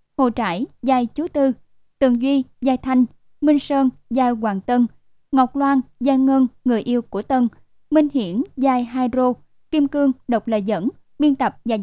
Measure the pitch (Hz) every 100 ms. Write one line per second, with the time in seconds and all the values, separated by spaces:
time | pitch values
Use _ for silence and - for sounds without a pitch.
0 | _ - 247 233 202 175 320 _ 240 254
1 | 240 - 349 294 269 - _ _ _ -
2 | 254 240 262 277 254 - 262 254 262 254
3 | 240 - - - 294 294 - 277 262 -
4 | - 240 247 226 220 196 - 247 240 -
5 | _ _ _ 262 254 277 277 269 - -
6 | 254 269 262 269 247 - 247 226 - 240
7 | - 190 - 262 240 - _ _ - 311
8 | 294 277 185 196 381 - 269 254 240 254
9 | 254 254 254 240 _ _ _ 311 277 285
10 | 277 262 - 226 - 214 196 185 233 -
11 | _ - 294 269 240 - 233 214